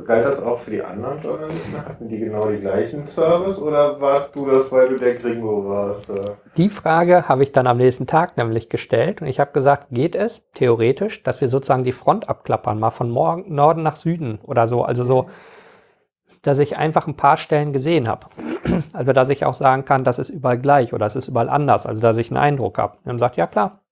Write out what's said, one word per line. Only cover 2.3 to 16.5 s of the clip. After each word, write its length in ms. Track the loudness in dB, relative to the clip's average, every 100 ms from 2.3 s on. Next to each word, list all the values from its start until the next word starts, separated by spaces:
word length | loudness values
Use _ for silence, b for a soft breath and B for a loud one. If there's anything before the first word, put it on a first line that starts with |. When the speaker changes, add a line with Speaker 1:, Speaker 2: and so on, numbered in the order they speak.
| -2 -2
Speaker 1:
die 120 | -2
gleichen 460 | -2 -2 -2 -6 -8
Service 540 | 0 2 2 0 -4
oder 380 | -2 2 2 2
warst 320 | 0 0 0 -6
du 100 | 2
das, 220 | 2 4
weil 160 | 4 2
du 60 | 2
der 200 | 0 0
Gringo 520 | -4 -4 -4 -4 -2
warst, 420 | -4 -4 -6 -8
äh? 120 | -8 -8 -10 _ 0
Speaker 2:
Die 120 | 0
Frage 580 | 0 0 2 4 4 4
habe 140 | 2
ich 80 | 2
dann 160 | 4 4
am 100 | 4
nächsten 300 | 4 2 0
Tag 300 | 0 0 -2
nämlich 320 | -2 -4 -4
gestellt 520 | -8 -2 0 0 -2
und 60 | -6
ich 120 | -2
habe 100 | -2
gesagt, 360 | 2 2 2 0
geht 240 | -4 -2 -2
es 260 | -4 -6 _
theoretisch, 680 | 0 2 4 2 0 -4 -4
dass 180 | -6 -2
wir 80 | -2
sozusagen 340 | 0 0 0
die 80 | 0
Front 380 | -2 0 0 -2
abklappern, 500 | -8 -4 -4 -2 -2
mal 120 | -2
von 180 | -2 -4
morgen, 440 | 0 0 -2 -6
Norden 300 | 2 2 2
nach 140 | -2 -4
Süden 420 | -4 -4 -6 -8
oder 260 | -4 0 2
so, 160 | 0
also 200 | -2 -2
so, 240 | 2 2 0 B B B B B B B _ _ _ _
dass 160 | -2